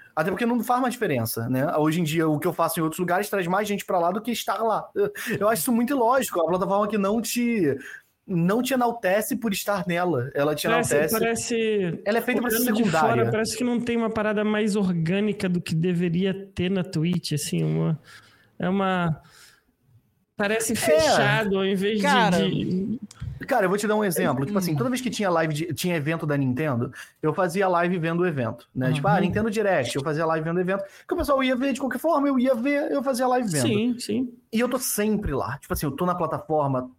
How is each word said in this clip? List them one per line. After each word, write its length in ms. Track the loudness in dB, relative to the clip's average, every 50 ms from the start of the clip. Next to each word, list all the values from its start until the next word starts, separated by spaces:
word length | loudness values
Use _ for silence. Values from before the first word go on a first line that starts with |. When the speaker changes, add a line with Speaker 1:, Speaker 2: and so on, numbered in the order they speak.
| -20 -6 _
Speaker 1:
até 160 | -2 -2 -2
porque 160 | -2 -2 0
não 160 | 0 0 0
faz 180 | 0 0 0 0
mais 140 | 0 -2 -2
diferença, 540 | -2 -2 -2 0 -2 -2 -4 -4 -6 -4 -2
né? 280 | -2 0 0 0 0
Hoje 240 | 2 2 2 2 0
em 40 | 0
dia, 240 | 0 0 0 2 2
o 100 | 0 0
que 80 | -2
eu 60 | -2
faço 260 | 0 0 -2 -2 0 -2
em 20 |
outros 160 | -2 -2 -2 -4
lugares 300 | -2 -2 0 -2 -2 -2
traz 180 | -2 -2 -2
mais 220 | 0 -2 -2 -2 -2
gente 160 | -4 -6 -4
pra 140 | -2 0 0
lá 120 | 0 0
do 100 | -2 -2
que 100 | -4 -4
estar 320 | -6 -4 -4 -4 -4 -2
lá. 260 | 0 0 0 -2 -4 -4 -2
Eu, 180 | -2 -2 -2 -2 -6 -6 -4 -2 0
eu 80 | 0 0
acho 140 | 0 0
isso 100 | 0 0
muito 200 | 0 0 0 0
ilógico. 460 | 0 2 2 2 2 2 0 0 0 0
É 40 |
uma 80 | 0 0
plataforma 380 | 0 0 0 0 0 0 0 0
que 80 | 0 0
não 220 | 0 0 0 -2
te, 560 | -2 -2 -2 -2 0 0 0 2 2 0 0 -2 -6 -12 -18 -18 -20 _ _ _ _
não 360 | -4 0 0 2 2 2 0
te 120 | 0 0 0
enaltece 600 | 0 0 0 0 -2 0 2 2 2 0 -2 -4
por 160 | -2 -2 -2
estar 340 | -2 -2 -2 -2 -2 -2 -2
nela. 440 | -2 0 0 0 2 0 0 -2 -2 -2
Ela 200 | 0 0 0 0
te 140 | 0 0 2
Speaker 2:
Parece, 260 | 2 2 2 2 2
Speaker 1:
enaltece. 240 | 2 2 2 2 0
Speaker 2:
parece, 840 | 0 0 0 -2 -2 -2 0 0 2 2 2 0 0 -2 -4 -2 -2
Speaker 1:
Ela 140 | 0 0 0
é 40 |
feita 180 | 0 0 0 0
pra 100 | 0 0
ser 60 | 0 0
Speaker 2:
olhando 140 | 0 0
de 40 | 2 2 2
Speaker 1:
secundária. 320 | 2 4 4 4 4 4 2 2
Speaker 2:
fora, 60 | 2
parece 260 | 2 0 -2 -2 -2
que 80 | -2 -2
não 160 | 0 0 0
tem 160 | 0 0 0
uma 140 | 0 0 -2
parada 340 | -2 -2 -2 0 0 0 0
mais 320 | 0 0 0 0 0 0
orgânica 720 | 0 0 0 0 0 0 0 0 0 0 0 -2 -2 -2 -2
do 120 | -2 -2
que 140 | -2 -2 -2
deveria 580 | 0 0 0 0 0 0 0 0 0 0 0 -2 -4 -8 -8 -6
ter 160 | -4 -2 0
na 120 | 0 -2 -2
Twitch, 480 | -2 -2 -2 0 0 0 -2 -2 -4
assim, 300 | -4 -4 -4 -2 -2 -2
uma... 360 | 0 0 0 0 0 0 -2 -2 -6 -14 -20 -20 -20 -20 _ _ _ _ _ -6
é 100 | -2 -2
uma... 500 | 0 0 0 0 0 0 0 -2 -2 -4 -8 -16 -20 -20 -20 -20 -20 _ _ _ _ _ _ _ _ -20 _ _ _ _ _ _ _
Parece 360 | -2 -2 0 0 0 0 -2
Speaker 1:
É. 40 | -2
Speaker 2:
fechado 840 | 0 4 4 6 6 6 6 6 4 4 4 4 2 2 0 0 0
ao 60 | 2
invés 300 | 0 0 0 0 0 0 2
de, 40 |
Speaker 3:
Cara, 360 | 2 4 4 4 4 4 4 2 2 2
Speaker 2:
de 520 | 0 -2 -2 -2 -2 -2 -2 -4 -6 -8 -8 -14 -14 -12 -10 -10 -10 -10 -4
Speaker 1:
Cara, 200 | 0 2 2 4
eu 20 | 2
vou 80 | 2
te 100 | 0 0
dar 80 | 0 2
um 60 | 2
exemplo. 440 | 2 0 0 2 2 2 2 0 -2
Tipo 120 | 0 0 0
assim, 140 | 0 0
Speaker 3:
Hum. 40 | 0
Speaker 1:
toda 120 | 0 0 0
vez 140 | -2 -2
que 80 | -2 -4
tinha 180 | -2 -2 0 2
live 240 | 2 2 2 0
de... 220 | -2 -4 -4 -4 -4
tinha 200 | -4 -2 0 0
evento 320 | 0 0 -2 -2 -2 -2
da 120 | -2 0 0
Nintendo, 520 | 0 0 0 0 0 0 0 -2 -2 -4 -6 -12 -18 -20 _ _
eu 120 | -2 -2 0
fazia 340 | 0 0 0 0 0 2 2
live 300 | 2 2 2 2 0 0
vendo 220 | 0 0 0 0
o 60 | 0
evento, 400 | 0 0 0 -2 -4 -4 -8 -14 _ -6
né? 160 | -2 0 0 0
Tipo, 120 | 2 2 2
ah, 80 | 4
Speaker 2:
Uhum. 40 | 4
Speaker 1:
Nintendo 300 | 2 2 0 0 -2 0
Direct, 440 | 0 0 2 2 2 2 0 0 -2
eu 80 | -4
fazia 220 | -2 -2 -2 0 0
live 180 | 0 0 0
vendo 140 | -2 -2 -2
o 40 | -2
evento, 220 | 0 0 -2 -4 -6 -10 -16 -20 -6
que 60 | -4 -4
o 20 | -2
pessoal 260 | 0 2 2 2 2
ia 100 | 2 0
ver 200 | 0 0 -2 -2
de 40 | -2
qualquer 200 | -2 -4 -4 -2
forma, 280 | 0 2 2 2 2
eu 120 | 2 2 2
ia 160 | 2 2 2
ver, 360 | 2 0 0 0 0 0 0
eu 120 | -2 -2
fazia 240 | 0 0 0 0 2 2
live 180 | 2 2 0
vendo. 160 | 0 0 0 2 2
Speaker 2:
Sim, 300 | 2 2 0 0 -2 -4
sim. 340 | -4 -4 -4 -4 -4 -6 -8 -16 _ _
Speaker 1:
E 80 | 0 0
eu 100 | 0 0
tô 80 | 0 -2
sempre 540 | -4 -4 -2 0 0 0 0 0 -2 -2
lá. 260 | -2 -2 -2 -4 -6 -10
Tipo 160 | -8 -6 -6
assim, 100 | -4 -4
eu 80 | -4
tô 140 | -2 -2 -2
na 80 | -2 0
plataforma 760 | -2 -2 -2 -4 -6 -4 -2 0 0 2 2 0 -2 -4 -6 -12